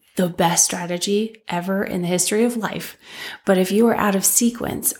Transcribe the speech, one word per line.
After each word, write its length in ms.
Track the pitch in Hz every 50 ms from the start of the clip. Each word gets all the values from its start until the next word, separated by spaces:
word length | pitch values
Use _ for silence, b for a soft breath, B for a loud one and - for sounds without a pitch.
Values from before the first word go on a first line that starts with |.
| _ _ -
the 140 | - 185 175
best 340 | 170 - 180 170 170 165 -
strategy 800 | - - 180 175 170 175 175 175 202 202 208 220 220 220 - _ -
ever 340 | 180 175 175 185 190 196 -
in 180 | - - 185
the 60 | 175 170
history 380 | 180 180 - - 208 214 233
of 100 | 247 240
life, 420 | 226 196 175 - 165 - - - B B B B B B B B B B
but 120 | - 196 185
if 140 | 185 185 190
you 120 | 208 226 233
are 80 | 220 -
out 180 | - 208 196
of 80 | 196 190
sequence 680 | - - - 240 233 240 240 - 71 - - - - - -